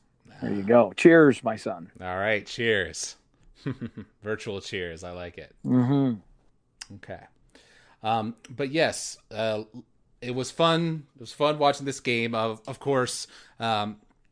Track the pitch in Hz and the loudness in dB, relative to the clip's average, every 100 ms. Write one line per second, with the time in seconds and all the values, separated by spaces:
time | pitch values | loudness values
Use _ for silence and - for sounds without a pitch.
0 | _ _ - - 120 101 98 120 104 - | _ _ -20 -10 -6 -4 6 6 6 6
1 | 170 165 147 117 117 110 113 90 82 - | 8 10 8 6 -2 -6 -8 -8 -14 -12
2 | 92 92 104 107 - - 117 104 82 78 | -6 -2 0 -2 -4 -4 0 0 0 -8
3 | - - _ _ - _ 143 127 117 - | -12 -14 _ _ -20 _ -10 -10 -12 -14
4 | 104 _ 107 107 - 98 - 98 87 82 | -20 _ -8 -8 -6 -10 -8 -8 -8 -10
5 | 87 87 87 82 76 _ 139 127 123 143 | -14 -12 -14 -16 -20 _ 0 0 2 2
6 | 135 107 - _ _ _ _ _ - 101 | 0 -2 -10 _ _ _ _ _ -20 -20
7 | - 87 71 _ _ - _ _ _ _ | -16 -16 -18 _ _ -20 _ _ _ _
8 | 110 113 107 117 - 117 139 156 135 - | -4 -2 -4 -10 -18 -8 -4 0 0 0
9 | - - _ 107 110 107 110 120 - _ | -10 -14 _ -6 -4 -4 -8 -18 -20 _
10 | _ _ 123 123 123 - 165 165 165 160 | _ _ -8 -6 -6 0 2 2 0 -4
11 | 139 _ 113 - 147 151 143 139 139 131 | -10 _ -20 0 0 4 2 2 -6 -4
12 | - 120 117 113 113 110 - 127 139 135 | -2 0 0 -2 -2 -4 -12 -8 -2 0
13 | 123 - - - - _ 117 107 107 104 | 0 -4 -12 -18 -20 _ -2 0 -2 -8
14 | _ _ _ | _ _ _